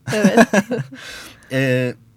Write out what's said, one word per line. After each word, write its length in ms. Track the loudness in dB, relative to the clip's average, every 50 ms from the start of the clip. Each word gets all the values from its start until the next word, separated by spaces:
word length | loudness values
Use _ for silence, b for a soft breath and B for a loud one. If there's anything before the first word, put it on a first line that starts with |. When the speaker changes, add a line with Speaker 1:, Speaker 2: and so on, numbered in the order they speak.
| _ -4 -2
Speaker 1:
Evet. 260 | 2 2 4 6 6 4 4
Speaker 2:
<laughs> 20 | 4 0 0 0 -4 -6 -6 -8 B B B B B B B B B B B -6
Ee, 440 | -4 -2 0 0 0 0 -2 -4 -6 -10 _ _ _